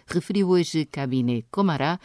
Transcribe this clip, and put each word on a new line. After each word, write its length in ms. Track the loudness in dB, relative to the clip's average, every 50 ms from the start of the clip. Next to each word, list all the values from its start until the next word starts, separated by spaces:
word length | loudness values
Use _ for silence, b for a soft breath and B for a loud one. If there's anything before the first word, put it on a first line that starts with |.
| B
referiu 400 | -4 -4 -4 -2 0 0 0 2
hoje 380 | 4 4 2 2 2 -2 -2 -2
Kabine 600 | -2 -4 -6 -4 -2 0 0 0 0 0 -2 -4 -6
Komará, 480 | -2 0 2 2 2 0 0 -2 -2 B B